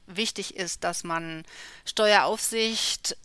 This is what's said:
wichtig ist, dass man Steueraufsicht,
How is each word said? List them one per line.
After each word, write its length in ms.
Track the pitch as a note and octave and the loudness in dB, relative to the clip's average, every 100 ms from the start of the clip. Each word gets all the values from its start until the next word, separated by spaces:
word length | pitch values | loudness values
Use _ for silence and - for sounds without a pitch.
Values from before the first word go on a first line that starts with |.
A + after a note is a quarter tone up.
| - | -12
wichtig 520 | F3+ A3 - - - | -4 -4 -4 -8 -6
ist, 260 | F3 - | -6 -2
dass 220 | F3 E3+ E3+ | -2 -2 -2
man 380 | E3 E3 D#3+ - - - - - | -4 -4 -10 -12 -18 -18 -14 -6
Steueraufsicht, 1300 | - G#3+ G#3 C3+ A3 - A3+ A3 A3+ - - - - | 2 6 8 6 2 0 0 0 0 -2 -2 -4 -6